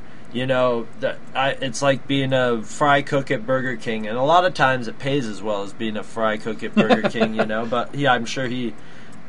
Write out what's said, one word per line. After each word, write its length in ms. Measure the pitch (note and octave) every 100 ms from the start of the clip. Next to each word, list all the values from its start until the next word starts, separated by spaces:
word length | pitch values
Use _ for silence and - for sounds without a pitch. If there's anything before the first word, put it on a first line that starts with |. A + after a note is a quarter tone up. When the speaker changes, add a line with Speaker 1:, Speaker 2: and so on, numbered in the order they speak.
| - - -
Speaker 1:
you 120 | A#2+ C3
know, 400 | B2+ B2+ A#2+ A2+ -
the, 160 | B2 - -
I, 180 | B2+ C3+ -
it's 200 | C3+ -
like 240 | C#3+ C3 -
being 260 | C#3 C3+
a 280 | C3 B2 A#2
fry 400 | G#2+ - D3 C#3+
cook 300 | C#3 C#3+ C3+
at 160 | C3 A2+
Burger 300 | C3 B2+ A2+
King, 280 | A#2+ A2 G#2+
and 80 | A#2+
a 40 |
lot 220 | C#3 F3 F3+
of 80 |
times 340 | - C3+ B2+ A#2
it 120 | G#2+
pays 260 | C#3 C#3+ A2+
as 140 | G2
well 220 | G#2+ G2+
as 100 | G2+
being 240 | F#2+ A2+ G#2
a 60 |
fry 340 | F#2+ A#2 A2 A2
cook 240 | A2+ G#2+
at 120 | A2 -
Burger 340 | A2 - G#3+
Speaker 2:
<laughs> 0 |
Speaker 1:
King," 240 | A#2 A2
you 120 | A2 -
know, 200 | A2 A#2
but 300 | A#2+ - C3+
yeah, 160 | C#3
I'm 120 | A#2+ A2+
sure 200 | C3+ B2+
he 260 | B2+ A#2 - - - - -